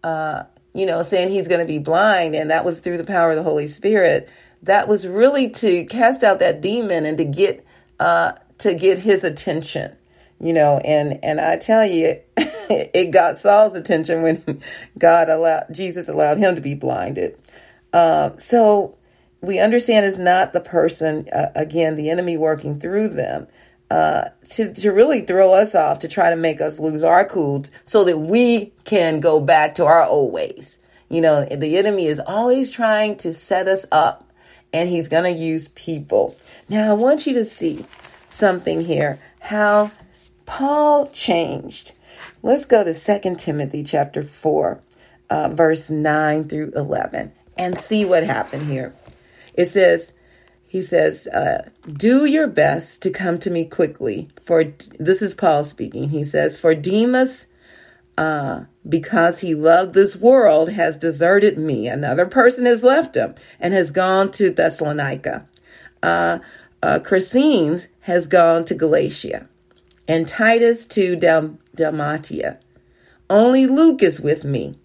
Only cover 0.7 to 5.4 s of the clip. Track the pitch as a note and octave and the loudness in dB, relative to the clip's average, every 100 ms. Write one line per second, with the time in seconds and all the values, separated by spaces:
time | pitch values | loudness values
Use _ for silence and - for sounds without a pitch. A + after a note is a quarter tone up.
0.7 | - F#3+ E3 E3+ F#3+ F3+ G3 E3 F3 E3 | -6 -2 -2 0 0 0 -2 0 -2 0
1.7 | D3+ D3 E3 G#3+ F#3+ E3 D3+ D#3 D#3+ F3+ | -4 0 2 4 2 0 -2 0 0 0
2.7 | E3 F3+ F3 E3+ F#3+ E3 D#3 D#3 D3+ D3 | -6 -6 -6 -4 0 2 2 0 -2 -4
3.7 | - G3 G#3+ E3+ D3 - _ _ _ - | -4 0 4 4 2 -4 _ _ _ 0
4.7 | G3+ G3 G#3 F3+ F#3+ B3+ C#4+ | 2 2 0 0 2 4 4